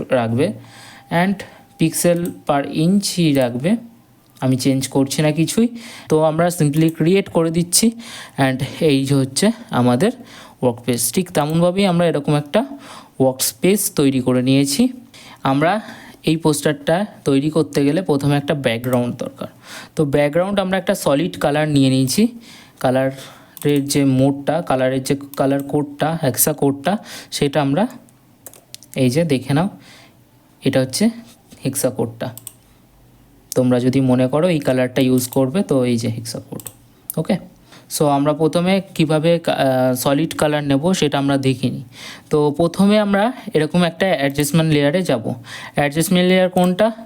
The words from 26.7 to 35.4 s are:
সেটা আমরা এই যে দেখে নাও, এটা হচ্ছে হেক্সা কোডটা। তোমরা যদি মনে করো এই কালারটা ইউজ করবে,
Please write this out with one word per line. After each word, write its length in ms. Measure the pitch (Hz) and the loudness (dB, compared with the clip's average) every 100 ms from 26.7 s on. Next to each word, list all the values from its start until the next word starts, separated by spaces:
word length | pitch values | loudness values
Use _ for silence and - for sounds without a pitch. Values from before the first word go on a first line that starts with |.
| 139 - 208 - - - - | 0 -2 -4 -6 -18 -12 -4
সেটা 220 | 143 156 139 | -2 0 0
আমরা 180 | 156 240 - - _ _ _ - - _ - - 143 | 0 -2 -6 -20 _ _ _ -20 -20 _ -20 -12 -2
এই 80 | 127 | 0
যে 80 | 139 165 | 2 0
দেখে 200 | 127 - 139 | -2 0 0
নাও, 100 | 196 - - - - _ _ _ _ _ 135 | 0 -6 -20 -20 -20 _ _ _ _ _ -2
এটা 140 | 135 | 0
হচ্ছে 200 | 131 - 226 - - - _ - | -2 0 0 0 -20 -20 _ -8
হেক্সা 260 | 135 139 127 117 | -6 -2 -2 -2
কোডটা। 320 | 117 - 117 - - - _ _ _ _ _ _ _ _ - | -6 -6 -10 -10 -20 -20 _ _ _ _ _ _ _ _ -6
তোমরা 240 | 127 127 123 127 | -2 2 2 2
যদি 140 | 135 131 | 0 2
মনে 160 | 127 127 | 2 2
করো 140 | 147 180 | 2 0
এই 120 | 156 139 | 0 0
কালারটা 340 | 127 123 143 127 | 0 0 0 2
ইউজ 160 | 127 - | 0 0
করবে, 240 | 135 | -2